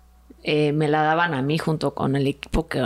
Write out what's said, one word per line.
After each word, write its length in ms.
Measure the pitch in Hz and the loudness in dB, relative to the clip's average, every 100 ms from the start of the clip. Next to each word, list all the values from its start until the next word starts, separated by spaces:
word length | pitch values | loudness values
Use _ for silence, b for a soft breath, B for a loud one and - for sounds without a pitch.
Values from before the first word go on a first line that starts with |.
| - - - - | -20 -20 -20 -10
eh, 300 | - 151 147 | -2 0 2
me 160 | 151 151 | 2 2
la 140 | 151 | 2
daban 320 | 151 160 170 | 2 2 0
a 80 | 135 | 0
mí 160 | 139 160 | 0 0
junto 360 | - 156 139 | 0 -2 -2
con 220 | - 139 139 | -2 -2 0
el 100 | 139 | 0
equipo 420 | - - 165 156 | -4 -4 -4 -2
que, 140 | 143 | -2